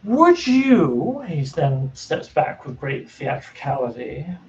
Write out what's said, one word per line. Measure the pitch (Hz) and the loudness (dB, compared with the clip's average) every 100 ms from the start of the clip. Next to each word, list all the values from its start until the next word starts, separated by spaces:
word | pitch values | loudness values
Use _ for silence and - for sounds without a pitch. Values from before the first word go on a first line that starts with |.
Would | 202 254 339 349 - | 0 4 6 4 4
you, | 254 269 233 147 120 160 269 190 | 2 6 6 4 0 -2 -4 -6
he | 156 | -6
then | 135 - 139 135 135 | -4 -2 0 0 -4
steps | - - - - | -8 -6 -6 -2
back | - 139 - | -2 -2 -4
with | 135 127 | -14 -10
great | 135 135 - | -8 -8 -10
theatricality | - 135 135 - - 143 139 123 120 123 - 165 180 | -10 -6 -6 -10 -12 -6 -4 -4 -6 -12 -10 -12 -12